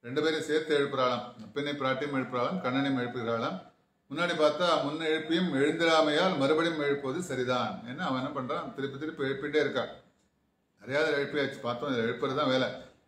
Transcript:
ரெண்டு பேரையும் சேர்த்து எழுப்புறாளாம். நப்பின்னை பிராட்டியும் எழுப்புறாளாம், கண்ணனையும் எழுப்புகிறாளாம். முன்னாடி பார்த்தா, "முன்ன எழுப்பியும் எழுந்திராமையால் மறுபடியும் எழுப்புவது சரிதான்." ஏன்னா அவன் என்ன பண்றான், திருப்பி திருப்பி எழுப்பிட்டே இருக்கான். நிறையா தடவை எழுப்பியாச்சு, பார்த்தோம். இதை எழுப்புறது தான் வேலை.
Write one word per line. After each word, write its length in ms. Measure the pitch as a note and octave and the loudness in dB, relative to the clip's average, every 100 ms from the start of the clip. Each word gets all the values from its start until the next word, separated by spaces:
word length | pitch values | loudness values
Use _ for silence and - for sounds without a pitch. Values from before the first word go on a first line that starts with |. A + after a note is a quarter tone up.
ரெண்டு 200 | A#2+ C#3 | -4 0
பேரையும் 260 | D#3 D#3 C#3+ | 0 0 0
சேர்த்து 320 | D3+ D#3 D3 | 0 2 2
எழுப்புறாளாம். 540 | C#3 B2+ B2+ A#2+ G#2+ - | 2 2 2 0 -4 -14
நப்பின்னை 320 | - - C#3+ | -10 -6 -4
பிராட்டியும் 420 | C#3 C3 C3 C#3+ C#3 | -2 0 0 0 -2
எழுப்புறாளாம், 460 | A#2+ B2 B2+ F#3 | -2 0 0 0
கண்ணனையும் 400 | C3 C3 C#3 C3+ | 0 0 0 0
எழுப்புகிறாளாம். 600 | A#2+ B2 A#2 A#2 C3 F#3 - _ _ _ _ | -2 -4 -2 -2 -2 -6 -12 _ _ _ _
முன்னாடி 240 | C#3+ F3 | -4 -2
பார்த்தா, 340 | D#3 D3+ D3+ F3 D#3 C#3 | 4 4 4 2 4 2
"முன்ன 200 | D#3 D#3+ | -2 0
எழுப்பியும் 480 | D#3 D#3 E3+ F3+ | 0 2 2 2
எழுந்திராமையால் 840 | C3+ D3 D#3+ E3 D#3+ D#3 D3 F#3 C#3+ | 2 2 4 4 6 6 4 2 2
மறுபடியும் 420 | C3+ D#3 E3 D#3+ | 2 4 2 0
எழுப்புவது 440 | C#3+ C#3+ C3+ D3+ | 0 0 -2 -4
சரிதான்." 560 | F3 B2+ B2 B2 A2 F#2+ A2+ | -4 -2 0 0 0 -6 -10
ஏன்னா 100 | C3+ | -6
அவன் 280 | F3+ C3 C3 | -4 -2 -4
என்ன 160 | D3 | -6
பண்றான், 320 | B2+ D#3+ B3+ | -4 -4 -6
திருப்பி 260 | A3 C3+ C3+ | -6 -6 -6
திருப்பி 240 | D#3 D#3+ | -8 -4
எழுப்பிட்டே 380 | C3+ C3+ C#3+ D3+ | -4 -2 0 0
இருக்கான். 440 | C3+ B2 A2+ - _ _ _ _ _ _ _ _ | 2 0 -4 -8 _ _ _ _ _ _ _ _
நிறையா 200 | A2 C#3 | -4 0
தடவை 200 | D#3 C#3+ | 2 0
எழுப்பியாச்சு, 360 | C#3+ D3 C3+ - | 0 -2 -2 -2
பார்த்தோம். 320 | A#2+ A#2+ D3 | -4 -4 -2
இதை 120 | B2+ | 0
எழுப்புறது 320 | A2+ - C#3 C3 | 0 0 -2 0
தான் 120 | C#3+ | 2
வேலை. 200 | C3 A#2+ - - _ | 2 0 -4 -14 _